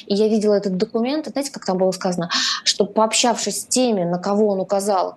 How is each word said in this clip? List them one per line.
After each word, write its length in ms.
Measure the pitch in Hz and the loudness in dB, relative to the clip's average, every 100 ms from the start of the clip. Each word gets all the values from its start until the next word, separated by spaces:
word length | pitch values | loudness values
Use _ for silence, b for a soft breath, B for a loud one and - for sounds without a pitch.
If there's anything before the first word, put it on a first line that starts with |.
| - | -4
И 80 | |
я 140 | 202 214 | 0 2
видела 260 | 220 208 | 2 2
этот 220 | 202 202 185 | 2 0 -2
документ, 480 | 220 226 240 302 311 | -2 0 -2 -2 -4
знаете, 240 | 269 285 | -6 -6
как 120 | - - | -8 -4
там 120 | 185 | 0
было 140 | 185 | 0
сказано, 380 | 180 190 180 170 B B B | 0 -4 -2 -4 B B B
что, 220 | - - 202 | -4 0 0
пообщавшись 760 | 220 220 - 247 220 208 - | 2 2 2 0 0 -2 -6
с 40 | - | -2
теми, 380 | 247 247 208 | 0 2 2
на 140 | 170 180 | 0 -2
кого 300 | 196 202 214 | 0 2 2
он 120 | 190 | 2
указал 560 | 185 202 196 190 180 | 0 0 2 0 0